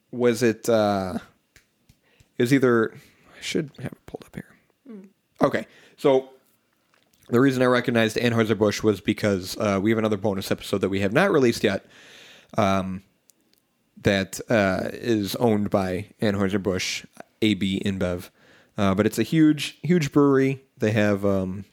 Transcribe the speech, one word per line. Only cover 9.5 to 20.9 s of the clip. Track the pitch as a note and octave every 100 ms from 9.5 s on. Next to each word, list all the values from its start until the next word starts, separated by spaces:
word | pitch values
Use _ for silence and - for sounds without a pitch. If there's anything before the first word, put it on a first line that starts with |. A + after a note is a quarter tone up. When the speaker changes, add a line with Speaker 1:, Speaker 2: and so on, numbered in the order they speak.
| -
Speaker 1:
uh, | G#2 G2
we | G#2
have | A2+
another | G#2+ G2+
bonus | G#2+ F#2+ -
episode | G#2 - G2+
that | F#2+
we | G2
have | G2
not | A#2+ G3
released | D#3+ B2 A2+
yet, | G#2+ G2 _ - - - - - _ -
um, | G2+ G2 F#2 F#2 - _ _ _ _ _ _ _ _ -
that, | - G2 F#2+ - -
uh, | A#2 G2 F#2 -
is | - B2 A2 G2 -
owned | B2 G#2 G2+
by | G#2 F#2 F2+ - -
Anheuser-Busch | A2 G2 G2 G2+ G2 F#2 - - - - - -
A | A2 F#2+
B | F#2+ F#2+ G#2
InBev. | F#2+ F2+ F2+ - _ _ - _ -
Uh, | G2 F#2+
but | G#2+
it's | -
a |
huge, | - D#3+ D#3 D3 - -
huge | D3 F3 C#3+
brewery. | D3 C#3+ C3+ C3+ C3 _ -
They | G#2+